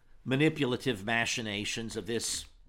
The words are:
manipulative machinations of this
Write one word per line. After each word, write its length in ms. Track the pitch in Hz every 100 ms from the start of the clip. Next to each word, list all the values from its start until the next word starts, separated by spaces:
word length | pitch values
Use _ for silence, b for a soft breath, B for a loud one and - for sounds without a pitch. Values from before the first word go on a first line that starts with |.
| - -
manipulative 800 | 117 135 156 156 135 123 131 107
machinations 920 | 101 117 113 - 110 101 101 - 113 110
of 100 | 92
this 400 | 113 - - - -